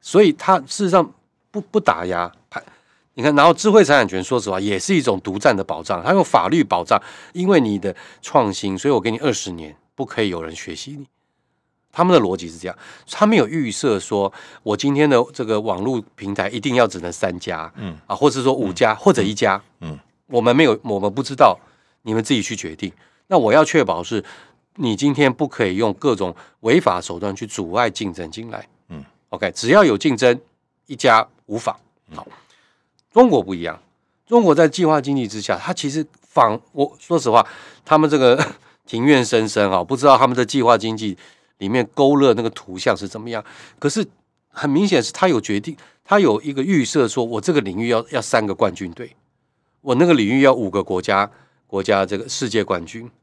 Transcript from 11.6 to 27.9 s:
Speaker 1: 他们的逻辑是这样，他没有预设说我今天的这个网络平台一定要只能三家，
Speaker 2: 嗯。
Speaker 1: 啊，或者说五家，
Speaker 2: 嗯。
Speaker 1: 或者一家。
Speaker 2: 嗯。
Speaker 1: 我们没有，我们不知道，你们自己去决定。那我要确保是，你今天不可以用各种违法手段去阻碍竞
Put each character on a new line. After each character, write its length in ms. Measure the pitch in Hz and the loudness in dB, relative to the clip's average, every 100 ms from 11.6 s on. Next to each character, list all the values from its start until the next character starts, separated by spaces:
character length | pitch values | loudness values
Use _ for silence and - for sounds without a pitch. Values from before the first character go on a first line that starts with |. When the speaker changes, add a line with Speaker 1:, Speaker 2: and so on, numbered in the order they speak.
| _ _ _ | _ _ _
Speaker 1:
他 120 | - | -2
们 100 | 175 | 4
的 60 | 170 | 4
逻 160 | 98 90 | 2 -4
辑 140 | 85 | -8
是 80 | 82 | -12
这 100 | 92 | -14
样， 100 | - - - - | -14 -20 -20 -18
他 160 | - 208 | 0 2
没 100 | 220 | 2
有 120 | 110 | 0
预 240 | 160 123 | -2 -6
设 280 | - 139 101 | -4 -2 -2
说 320 | - 104 98 - - - | -2 -4 -4 -6 -20 -12
我 120 | 110 104 | -6 -2
今 200 | 139 143 | 0 2
天 140 | 151 | 4
的 140 | 123 120 | 4 0
这 120 | - 110 | -6 -4
个 140 | 107 | -2
网 220 | 107 92 | -2 -4
络 200 | 110 123 104 - | -4 -4 -8 -14
平 180 | 98 | -10
台 160 | 101 98 | -6 -6
一 100 | 117 | -6
定 160 | 123 123 | -2 2
要 120 | 113 | 2
只 120 | 92 | 0
能 120 | 87 | -12
三 260 | 87 95 90 | -6 -6 -6
家， 320 | - 82 80 - | -10 -10 -12 -14
Speaker 2:
嗯。 220 | 98 80 _ | -14 -14 _
Speaker 1:
啊， 80 | 98 | 0
或 140 | 143 | 0
者 120 | 131 | 2
说 120 | 127 | -2
五 200 | 135 101 | -2 -4
家， 200 | 87 117 | 0 0
Speaker 2:
嗯。 20 | 107 | 2
Speaker 1:
或 180 | 202 | 2
者 80 | 123 | 2
一 120 | 98 | -2
家。 280 | 104 113 98 _ _ | 0 -2 -2 _ _
Speaker 2:
嗯。 160 | 82 71 _ _ _ | -14 -14 _ _ _
Speaker 1:
我 140 | 123 | 0
们 120 | 117 127 | 2 4
没 80 | |
有， 140 | 151 - | 4 2
我 140 | 120 101 | -4 -4
们 160 | 101 | -2
不 80 | 107 | -4
知 140 | 127 135 | -8 4
道， 220 | 127 90 _ _ _ _ | 4 4 _ _ _ _
你 120 | 113 | -4
们 100 | 110 | -4
自 100 | 110 | 0
己 80 | 127 | -2
去 140 | 95 110 | -2 -10
决 200 | 82 80 | -12 -10
定。 160 | 95 _ _ _ _ | -12 _ _ _ _
那 100 | 180 | 0
我 140 | 110 | 4
要 120 | 135 | 4
确 200 | 156 160 | 4 2
保 180 | 104 85 | 0 -4
是， 220 | 87 110 - - _ _ _ - | -4 -8 -8 -20 _ _ _ -6
你 200 | 131 104 | -6 -2
今 180 | 143 | -2
天 180 | 135 139 | 2 0
不 140 | 117 147 | 0 -6
可 180 | - 104 | -2 -4
以 100 | 92 | 0
用 180 | 110 | -2
各 220 | 92 143 104 | -2 -2 -2
种 180 | 92 - - _ | -4 -8 -20 _
违 180 | 113 156 | 2 2
法 200 | 117 90 | 2 -6
手 200 | - 85 | -8 -8
段 160 | 101 98 | -8 -8
去 100 | 110 | -10
阻 280 | - 85 | -10 -6
碍 160 | 98 | -2
竞 240 | 117 | -4